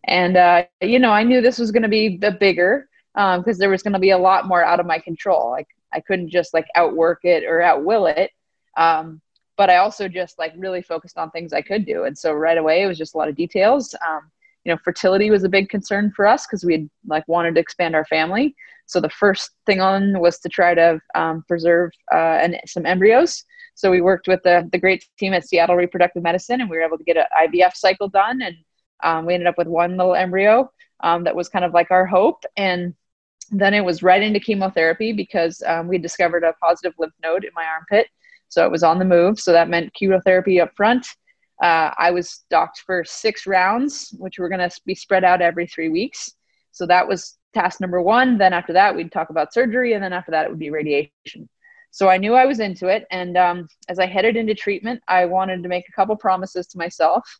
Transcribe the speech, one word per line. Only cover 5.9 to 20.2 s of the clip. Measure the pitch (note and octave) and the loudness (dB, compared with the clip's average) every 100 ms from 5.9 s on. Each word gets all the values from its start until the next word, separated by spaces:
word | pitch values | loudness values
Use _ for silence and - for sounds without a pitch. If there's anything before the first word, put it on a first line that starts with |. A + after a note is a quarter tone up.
I | D#3+ | -12
couldn't | - F#3 E3+ | -4 -6 -2
just, | F3 D#3+ | -2 -2
like, | E3 D#3+ E3+ | -4 -2 0
outwork | E3+ D#3+ E3 E3+ | 0 2 0 0
it | F3 E3 | 0 0
or | - E3 | 2 2
outwill | F3 D3 D#3+ A3 F3 | 2 2 0 0 0
it. | D3+ F#3+ _ _ _ _ - | 0 -4 _ _ _ _ 0
Um, | E3 D#3+ D#3+ D#3+ _ _ _ - | 0 0 -4 -18 _ _ _ 0
but | G3 | 4
I | F3+ | 4
also | G3+ - G3 | 2 -2 -10
just, | F3+ F3+ - | -8 -10 -8
like, | D#3+ D#3+ | -10 -8
really | F#3+ F3+ | -8 -8
focused | F3 E3 E3+ - | -8 -10 -10 -12
on | D#3+ | -10
things | E3+ E3+ | -10 -6
I | D3+ | -8
could | D3 G#3 E3+ | -4 -6 -4
do. | C#3+ | -4
And | A#2+ D3 | -6 -4
so | E3 | -4
right | D3+ D#3+ E3 | -2 0 0
away, | D#3 E3 | 2 0
it | G3 | 0
was | D#3+ | -4
just | D#3 D#3+ | -8 -6
a | |
lot | D3+ | -6
of | C#3+ | -6
details. | E3+ G3+ G3+ C#4 A#3 - E3 | -6 0 2 2 -2 -10 -8
Um, | D#3 D#3 _ _ _ | -8 _ _ _ _
you | F3 | -6
know, | E3 | -4
fertility | - F3 F#3 F#3+ G#3+ | -4 -2 0 2 2
was | G#3 | 2
a | F#3+ | 2
big | G3 G3 | 0 0
concern | G3+ - G3+ G#3 - | -6 -4 -2 -2 2
for | G3+ | 2
us | C4+ - | 2 -2
'cause | G3 | -4
we | F3 | -2
had, | D#3+ D3+ _ - | -2 -4 _ -6
like, | D#3 D#3+ | -6 -2
wanted | E3+ E3+ E3 | -2 2 0
to | |
expand | E3 - E3+ D#3+ | -2 -4 -2 -2
our | D#3 | -2
family. | D#3+ D#3+ G3+ C#4+ - - _ _ | -2 -2 -2 -2 -4 -20 _ _
So | F3+ | -4
the | D#3 | -4
first | - G3+ F#3+ - _ - | 0 0 0 -6 _ -2
thing | F#3+ | 2
on | F#3+ G3 G3 | 2 2 0
was | G3 | 2